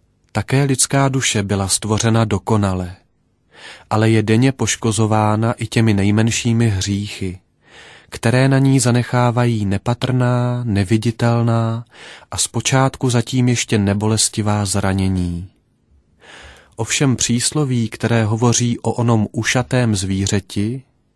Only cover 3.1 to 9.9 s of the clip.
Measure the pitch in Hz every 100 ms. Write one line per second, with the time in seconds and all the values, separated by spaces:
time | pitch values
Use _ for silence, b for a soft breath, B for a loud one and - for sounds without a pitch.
3.1 | _ _ _ _ B B B B 110 110
4.1 | 110 104 113 135 - 113 - 117 104 107
5.1 | 107 107 107 113 - 110 120 110 98 101
6.1 | 107 113 - 120 113 117 95 98 101 104
7.1 | - 95 90 _ _ B B B B B
8.1 | - 113 127 135 135 135 135 120 120 117
9.1 | 123 123 117 120 110 101 98 120